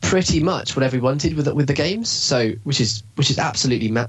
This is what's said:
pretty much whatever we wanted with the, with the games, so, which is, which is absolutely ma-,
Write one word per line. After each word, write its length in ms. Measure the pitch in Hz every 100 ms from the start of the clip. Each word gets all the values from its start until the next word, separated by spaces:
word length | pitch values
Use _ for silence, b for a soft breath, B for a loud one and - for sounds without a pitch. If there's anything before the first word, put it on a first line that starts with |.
pretty 400 | - 185 180 160
much 340 | 165 165 - -
whatever 200 | 131 127
we 40 |
wanted 340 | 123 143 165
with 120 | 156 139
the, 80 |
with 120 | 147 139
the 80 |
games, 340 | 139 156 214 226
so, 420 | - - 127 113 110
which 160 | 147 139
is, 220 | 110 - - -
which 140 | 139
is 80 | -
absolutely 520 | 160 - 127 123 107
ma-, 160 | 113